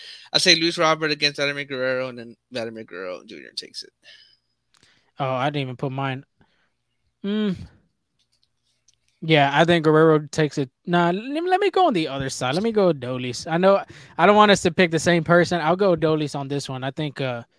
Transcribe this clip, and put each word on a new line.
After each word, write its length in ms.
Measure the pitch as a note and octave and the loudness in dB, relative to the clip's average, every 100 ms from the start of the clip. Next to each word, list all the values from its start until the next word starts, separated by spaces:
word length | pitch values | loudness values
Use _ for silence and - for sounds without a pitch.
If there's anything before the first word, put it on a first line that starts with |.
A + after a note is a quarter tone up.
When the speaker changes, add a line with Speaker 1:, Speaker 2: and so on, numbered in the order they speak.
| - - - | -20 -20 -6
Speaker 1:
I'd 80 | D#3 | -2
say 140 | F#3+ E3 | 2 2
Luis 220 | E3 E3+ | 0 0
Robert 340 | D#3+ D#3 D#3 | 0 0 -2
against 260 | D3 D3 C#3+ | -2 -4 -2
Vladimir 280 | C#3+ C#3+ C#3 | -4 -6 -10
Guerrero, 440 | C3 B2+ B2+ C3 | -6 -4 -4 -6
and 80 | A#2+ | -10
then 180 | A#2 A2+ _ | -18 -20 _
Vladimir 320 | B2 A2+ A2+ | -10 -10 -12
Guerrero 400 | A2 F2+ F#2 F2 - | -16 -12 -12 -12 -14
Junior 260 | D#2+ A#1+ - | -20 -16 -16
takes 280 | - - | -14 -18
it. 80 | - _ - - _ _ _ _ _ _ _ _ _ - | -20 _ -20 -20 _ _ _ _ _ _ _ _ _ -8
Speaker 2:
Oh, 100 | C3+ | -6
I 180 | B2+ C#3 | -2 -4
didn't 120 | C#3+ | -4
even 120 | C3 B2 | -8 -8
put 140 | C#3 | -8
mine. 340 | C3+ C3+ C3 - _ _ _ _ _ _ _ _ _ | -6 -6 -8 -12 _ _ _ _ _ _ _ _ _
Mm. 320 | G3 G#3+ G#3 F3 F2 _ _ _ _ _ _ _ _ _ _ _ _ _ _ _ | -6 -4 -4 -6 -12 _ _ _ _ _ _ _ _ _ _ _ _ _ _ _
Yeah, 300 | D#3+ D#3 C#3 | 2 4 4
I 120 | C#3+ E3+ | 4 4
think 200 | E3+ D#3 | 4 4
Guerrero 400 | D#3 D#3+ D#3 D3+ | 4 6 4 0
takes 260 | - D3+ - | -4 -2 -2
it. 140 | C3+ _ - | -8 _ -2
Nah, 240 | F3 E3+ | 0 0
let 320 | F#3 B3 D4 | -2 -4 -6
me, 40 | F4+ | -2
let 120 | F#4 | 0
me 80 | G4 | 2
go 160 | F#4 F4 | 2 2
on 80 | |
the 140 | F#3+ D3+ | 2 -2
other 220 | C#3 C3 | -4 -6
side. 240 | - B2+ D#3 | -4 -4 -2
Let 80 | |
me 80 | A3+ | -2
go 160 | G#3+ F#3 | 2 2
with 120 | D3 | 0
Dolis. 460 | A#2+ B2+ B2+ A#2+ E3+ | -6 -8 -8 -10 -4
I 60 | E3 | 0
know 260 | F#3+ G3 - - - - | 2 2 -2 -16 -14 2
I 80 | F3+ | 6
don't 100 | G#3 | 8
want 140 | G#3 | 6
us 140 | F#3+ | 6
to 80 | F#3 | 2
pick 180 | E3+ F3 | 2 0
the 80 | D#3+ | 2
same 260 | F3+ E3+ | 2 2
person. 380 | D#3+ F3 E3+ F3 | 4 4 4 0
I'll 140 | D#3 F#3 | 0 2
go 200 | G3+ E3 | 2 2
Dolis 400 | D#3 D#3 D3 D3 | 0 0 -2 -6
on 120 | C#3 | -6
this 200 | C#3+ - | -6 -6
one. 160 | C3 | -8
I 60 | C3+ | -8
think, 320 | D3 D3+ B2+ | -6 -8 -6
uh, 220 | C3+ A#2+ A2+ | -6 -6 -12